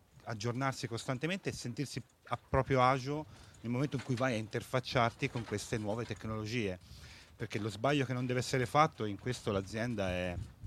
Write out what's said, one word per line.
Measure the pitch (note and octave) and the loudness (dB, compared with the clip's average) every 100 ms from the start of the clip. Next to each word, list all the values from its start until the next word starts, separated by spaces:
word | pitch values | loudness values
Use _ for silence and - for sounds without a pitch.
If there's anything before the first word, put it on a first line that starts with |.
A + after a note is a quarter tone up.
| _ - G#2 | _ -16 -10
aggiornarsi | A2 A#2 A#2+ C3+ B2+ A2 | -4 -2 0 0 0 -4
costantemente | A#2 - B2+ D#3 F#3+ C#3 | -4 -2 -2 -2 -2 -4
e | |
sentirsi | - A#2+ A#2+ C#3 - - _ - | -4 -6 -6 -6 -6 -10 _ -8
a | B2 | -8
proprio | - C3+ C3 C3 | 2 2 4 6
agio | B2+ C3+ B2+ D3+ D3+ - - - | 6 6 0 -4 -6 -14 -20 -10
nel | A#2 | -2
momento | B2 C#3+ C3 | 0 0 -2
in | |
cui | - A#2+ | -2 2
vai | C3 | 2
a | A2 | 2
interfacciarti | A2 A#2+ - C3 - C3 A#2 - C3+ | -2 -4 0 -2 2 4 4 2 -2
con | A#2+ | -2
queste | G#2+ G#2+ - A#2 | -4 -4 -2 -2
nuove | G#2+ A2+ A2 | -2 -2 -4
tecnologie, | G#2+ A2 A2 G#2+ A#2+ G2 F2+ - - - - - - | -6 -4 -4 -2 -2 -2 -4 -10 -18 -18 -20 -20 -10
perché | A2+ A2+ | -6 -2
lo | G#2+ | -4
sbaglio | G2+ C3 D3 B2+ | 0 2 4 2
che | |
non | B2+ B2+ | 0 0
deve | B2+ | 0
essere | B2 C3 A#2+ | 0 0 4
fatto, | D3 D#3 - G#2+ | 6 4 4 -4
in | G2 | -2
questo | B2 B2 - | -4 -2 0
l'azienda | G2 G2 A2 A#2+ G#2+ F#2+ | 0 0 -2 -2 0 0
è | F2+ F2+ F2 - - | 0 -2 -4 -8 -12